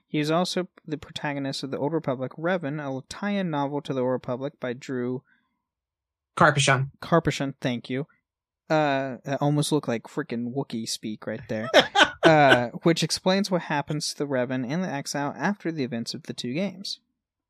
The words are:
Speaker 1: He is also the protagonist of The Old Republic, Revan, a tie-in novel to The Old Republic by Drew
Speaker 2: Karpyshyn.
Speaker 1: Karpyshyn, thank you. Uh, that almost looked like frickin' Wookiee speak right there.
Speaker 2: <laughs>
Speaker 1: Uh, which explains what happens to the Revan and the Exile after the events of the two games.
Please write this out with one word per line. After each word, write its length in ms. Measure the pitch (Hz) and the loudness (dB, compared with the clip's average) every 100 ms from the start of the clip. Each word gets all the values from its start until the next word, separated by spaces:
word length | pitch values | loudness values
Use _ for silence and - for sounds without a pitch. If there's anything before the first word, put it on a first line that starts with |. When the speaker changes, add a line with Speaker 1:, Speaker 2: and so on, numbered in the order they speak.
| _ | _
Speaker 1:
He 100 | 156 | -2
is 120 | 147 | 0
also 380 | 160 180 185 180 _ - | 2 0 -2 -6 _ -10
the 100 | 151 | -10
protagonist 640 | - - 151 143 139 139 | -10 -8 -6 -4 -4 -6
of 80 | 131 | -6
The 80 | 135 | -4
Old 140 | 143 | -2
Republic, 400 | 160 151 127 127 - | -2 -2 -4 -6 -4
Revan, 420 | 165 185 147 151 | -2 -2 -2 -6
a 220 | 139 131 - | -6 -8 -10
tie-in 420 | - 202 202 185 | -6 -2 -2 0
novel 320 | 147 139 147 | -2 -2 -2
to 100 | 139 | -2
The 80 | 135 | 0
Old 100 | 127 | 0
Republic 440 | 127 - 127 139 - | 0 -2 -6 -6 -6
by 120 | 127 | -8
Drew 500 | 123 - 127 123 127 - _ _ _ _ _ _ _ _ _ _ - | -6 -6 -4 -2 -4 -8 _ _ _ _ _ _ _ _ _ _ 4
Speaker 2:
Karpyshyn. 540 | 160 143 139 131 139 - | 6 6 4 4 0 -8
Speaker 1:
Karpyshyn, 520 | - 170 160 - 139 - | 2 2 4 0 -4 -4
thank 300 | 135 120 - | -4 -4 -4
you. 160 | 127 156 _ _ _ _ _ - | -6 -6 _ _ _ _ _ 0
Uh, 500 | 156 151 135 135 120 | 2 2 0 -2 -6
that 140 | - 139 | -6 0
almost 300 | 147 147 147 | 2 2 2
looked 160 | 147 - | 0 0
like 160 | 113 | -2
frickin' 480 | - - 139 117 120 | -4 -8 -4 -4 -4
Wookiee 340 | 135 135 117 113 | -4 -4 -6 -6
speak 380 | - 113 107 - | -6 -6 -8 -8
right 160 | 110 - | -8 -6
there. 220 | 110 113 | -4 4
Speaker 2:
<laughs> 60 | 302 - 392 330 - | 4 6 4 2 4
Speaker 1:
Uh, 460 | - 156 139 123 120 - | 6 8 8 6 4 0
which 220 | 170 160 | 2 2
explains 480 | 160 - 185 190 202 | 0 -2 0 0 0
what 100 | 180 | -2
happens 460 | - 147 - 151 - | 0 -4 -2 -4 -4
to 60 | - | -4
the 80 | 143 | -2
Revan 420 | 131 123 131 123 | 0 0 -2 -2
and 140 | 160 | -2
the 60 | 185 | -2
Exile 400 | 139 143 147 143 113 | -6 -6 -4 -4 -2
after 320 | 160 202 175 | -2 -2 -4
the 140 | 160 | -4
events 280 | 123 120 117 | -4 -4 -6
of 120 | - | -8
the 80 | - | -10
two 200 | 117 123 | -8 -6
games. 440 | 139 196 180 202 - _ _ _ _ _ | -4 -4 -6 -12 -12 _ _ _ _ _